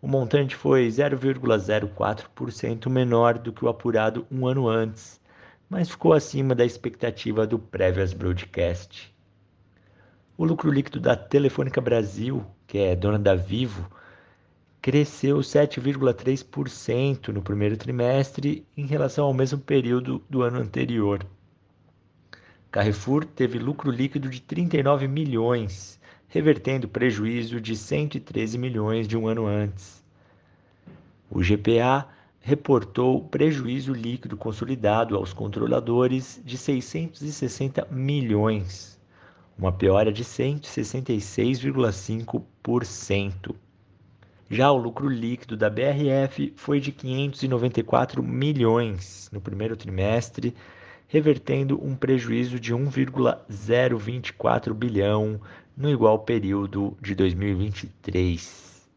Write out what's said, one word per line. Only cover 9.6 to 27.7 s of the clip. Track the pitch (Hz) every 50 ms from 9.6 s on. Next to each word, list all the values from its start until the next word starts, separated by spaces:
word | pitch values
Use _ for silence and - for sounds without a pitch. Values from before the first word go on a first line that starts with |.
| _ _ _ _ _ _ _ _ - _ _ _ _ _ _
O | - 165
lucro | 160 165 165 - 156
líquido | 143 135 139 - - -
da | 117 127 120
Telefônica | - - - - 143 143 135 - - 139 131 - 135
Brasil, | 123 117 120 117 107 101 95 104 110 123 135 135 101 - - _ _
que | _ - 101
é | 101 92 90
dona | 87 90 101 104 104
da | 101 98 95
Vivo, | 92 90 92 98 113 127 120 101 95 90 - - - - - - - - _ _ _ _ _ _ _ _ _ _ _
cresceu | - - 127 147 147 147 - - - 139 143 147 135
sete | - - 143 147 143 - -
vírgula | 123 139 143 135 135 127 120
três | - - 127 135 135
por | - _ - 143 143
cento | 131 - - - - 117 123 135 139 135 135 - -
no | 107 101 98
primeiro | - 101 104 104 104 110
trimestre | 110 - 123 127 123 120 120 127 139 135 135 - - 139 143 - - - _ _
em | - 147
relação | 131 147 147 143 131 - - 147
ao | 143 135
mesmo | 127 135 131 139 139
período | 135 - 147 139 123 120 123 123 127 131 131 131 -
do | _ 139 131
ano | 123 120 123
anterior. | 127 123 104 - 127 127 123 120 113 104 101 101 95 95 - - _ _ _ _ _ _ _ _ _ _ _ _ _ _ _ _ _ _ _ - - _ - - _ _ _
Carrefour | - 101 101 107 104 - - 131 135 151 156
teve | 156 - - 127 123 123 120
lucro | 117 131 - - - 143
líquido | 123 117 131 139 - 143 135 135
de | 127 123
trinta | - - - 165 175 170 170
e | 156
nove | 135 139 147 139 135
milhões, | 135 135 151 160 143 123 113 113 120 123 120 110 101 92 95 - - - _ _ - - _ _ _
revertendo | - 160 156 156 143 - - - 135 135 120
prejuízo | 110 - 113 120 127 110 104 107 110 120 120 117 113 120 120
de | 110 107